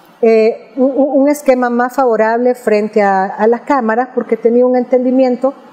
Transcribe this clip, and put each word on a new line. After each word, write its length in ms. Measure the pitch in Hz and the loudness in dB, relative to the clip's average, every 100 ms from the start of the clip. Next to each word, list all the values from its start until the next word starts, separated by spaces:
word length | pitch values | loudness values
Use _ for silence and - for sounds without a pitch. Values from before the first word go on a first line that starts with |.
| _ _ | _ _
eh, 500 | 226 220 220 - - - | 2 2 2 -2 -12 -2
un, 160 | 262 | -2
un, 300 | 262 277 269 | 0 0 2
un 80 | 277 | 0
esquema 400 | 285 - 254 247 | 0 0 0 0
más 240 | 240 247 | -2 -2
favorable 640 | 247 262 220 220 233 247 247 | -2 0 0 0 0 -2 -2
frente 460 | - 208 214 220 | -2 -2 0 0
a, 240 | 202 196 190 | 0 0 -2
a 220 | - 220 | -2 0
las 140 | 233 | 0
cámaras, 480 | - 277 220 220 254 | -2 -2 0 -2 -2
porque 220 | - 226 226 | -6 -4 -2
tenía 300 | 226 240 254 | 0 2 2
un 100 | 254 | 0
entendimiento 760 | 240 254 254 262 254 247 262 277 - | 0 0 0 0 0 0 -4 -6 -20